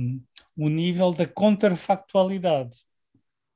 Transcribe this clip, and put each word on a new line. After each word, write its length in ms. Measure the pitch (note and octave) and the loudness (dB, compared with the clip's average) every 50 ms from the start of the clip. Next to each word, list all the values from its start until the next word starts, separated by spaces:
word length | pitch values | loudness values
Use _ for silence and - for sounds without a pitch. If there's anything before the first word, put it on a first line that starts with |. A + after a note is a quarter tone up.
| B2 B2 B2+ C3 - _ _ - _ _ _ | -4 -4 -6 -8 -12 _ _ -20 _ _ _
o 120 | D#3+ D3+ D3+ | -4 -2 -2
nível 440 | D#3 D#3+ E3+ F3+ F3 F3+ F#3+ F3+ E3+ | 0 0 -2 -2 0 2 0 0 0
da 120 | D#3 E3+ | 0 -4
contrafactualidade, 1500 | - - - G3 G#3+ G#3 F#3+ A3 G3+ F3+ E3 - - G3 F#3 - _ - G3 F#3 F#3 F#3+ F#3+ F3+ F3+ D#3 C3+ B2+ B2 A#2+ _ _ _ _ _ _ _ _ _ _ _ _ _ _ _ _ | -4 0 2 2 2 4 4 2 0 0 0 -2 -2 -2 -2 -4 _ 0 0 0 0 -2 -2 0 0 0 0 -2 -6 -12 _ _ _ _ _ _ _ _ _ _ _ _ _ _ _ _